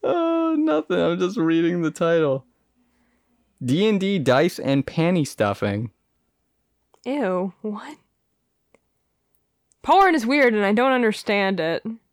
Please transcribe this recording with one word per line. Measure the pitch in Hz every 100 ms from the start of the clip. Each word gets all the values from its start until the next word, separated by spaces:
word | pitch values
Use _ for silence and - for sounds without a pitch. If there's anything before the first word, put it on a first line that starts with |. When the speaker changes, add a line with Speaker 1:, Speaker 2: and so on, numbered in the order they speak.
Speaker 1:
Oh, | - 349 330 330 320 320
nothing. | 311 311 311 180
I'm | 165 175
just | 180 220
reading | 165 165 170 175
the | 160
title. | 156 170 170 151 135 - _ _ _ _ _ _ _ _ _ _ _
D | 127 143 214
and | 202
D | 190 196
dice | 127 127 165 -
and | - 139 135
panty | - 165 185 143
stuffing. | - 104 101 104 101 113 _ _ _ _ _ _ _ _ _ _ _
Speaker 2:
Ew, | - 285 214 185 190 -
what? | 214 208 - 302 _ _ _ _ _ _ _ _ _ _ _ _ _ _ _ _ _ _
Porn | - 349 381
is | 320 226
weird | 285 262
and | 214
I | 202
don't | 214 262
understand | 262 233 208 - 202 190 190
it. | 160 165 - 226 _